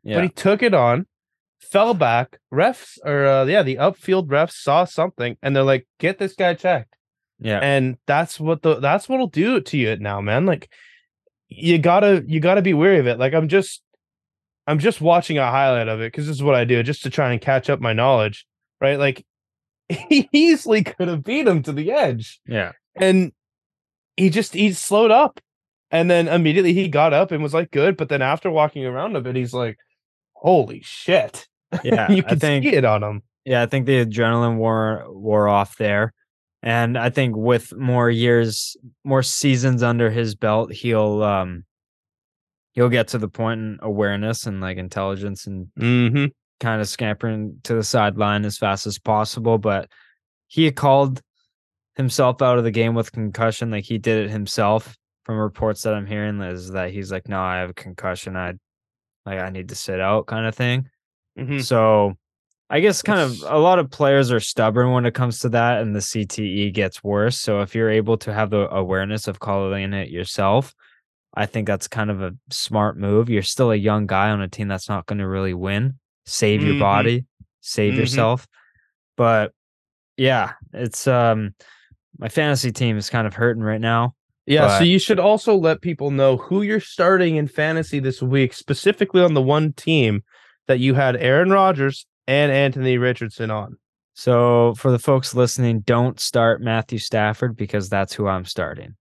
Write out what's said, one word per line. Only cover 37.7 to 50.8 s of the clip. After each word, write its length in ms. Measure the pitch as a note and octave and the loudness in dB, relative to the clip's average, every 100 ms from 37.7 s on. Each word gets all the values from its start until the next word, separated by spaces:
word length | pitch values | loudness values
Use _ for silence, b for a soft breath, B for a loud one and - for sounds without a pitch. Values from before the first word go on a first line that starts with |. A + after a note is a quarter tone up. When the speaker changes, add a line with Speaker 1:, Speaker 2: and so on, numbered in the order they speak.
| G2 | -6
Speaker 1:
more 340 | C3 B2 A#2+ | -2 2 2
years, 680 | A#2 A#2+ A#2+ A2+ G#2 - - B2+ _ | 2 4 4 2 -4 -10 -14 -20 _
more 180 | C#3+ C3+ | -2 0
seasons 640 | C3 - C#3+ B2+ C3 B2 | 0 -2 0 2 2 0
under 260 | A#2+ A#2+ A#2 | 0 2 0
his 240 | A2+ A2+ G2+ | 0 -4 -4
belt, 360 | A2 G#2+ A2+ | -2 0 -2
he'll, 500 | G#2+ A#2+ A2 G#2+ G#2 | -6 -2 0 0 0
um, 440 | G#2+ G2 F#2 F2 E2+ _ _ _ _ _ _ _ _ _ _ | 0 -2 -4 -10 -18 _ _ _ _ _ _ _ _ _ _
he'll 160 | - B2 | 0 2
get 200 | A#2+ A2 | 2 0
to 80 | A#2+ | -4
the 100 | G#2+ | -6
point 320 | - A2+ A2+ | -4 -4 -4
in 200 | A2 G2+ | -8 -8
awareness 640 | A2 G#2 G2+ G2+ G#2+ A2+ A#2 | -6 -2 -2 -2 -4 -6 -8
and, 160 | G2 | -8
like, 160 | F#2 F#2 | -8 -8
intelligence 680 | F#2 G2+ G2 F#2+ G2+ F#2+ - | -8 -6 -6 -6 -8 -10 -12
and 200 | F#2+ F2 - | -12 -12 -4
Speaker 2:
Mm-hmm. 480 | A#2 B2 A#2+ C#3 C#3 _ _ _ | 0 2 2 0 -2 _ _ _
Speaker 1:
kinda 260 | A#2 A2 G#2 | -4 -2 -4
scampering 760 | - A2 G#2 A#2 A2 G#2+ - | -4 -6 -4 -6 -6 -8 -12
to 120 | - A2+ | -6 -4
the 80 | |
sideline 600 | G#2 B2 G#2 G2+ G#2 G#2 G#2 | 0 0 0 0 -2 0 -4
as 120 | - | -4
fast 300 | G2+ G2 G#2 | -4 -2 -6
as 100 | G#2 | -8
possible. 600 | - G#2+ G#2+ - A2+ A2+ | -2 -2 -2 -4 0 0
But 320 | G#2 G2 - b b b _ _ _ | 0 -2 -6 b b b _ _ _
he 180 | - D#3+ | 0 0
had 100 | |
called 460 | C#3 | 2